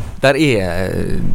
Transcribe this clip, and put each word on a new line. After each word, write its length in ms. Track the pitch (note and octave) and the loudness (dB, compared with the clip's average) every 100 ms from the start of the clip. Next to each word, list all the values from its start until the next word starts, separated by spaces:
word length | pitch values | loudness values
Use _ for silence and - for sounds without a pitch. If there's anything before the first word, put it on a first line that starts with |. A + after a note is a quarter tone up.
| - - | -6 -2
der 160 | C3+ C#3 | 0 2
er, 540 | D3+ A2 F#2 F2 F#2 | 2 2 0 -2 -2
eh, 320 | F2+ F#2 A2 - | -2 -2 0 2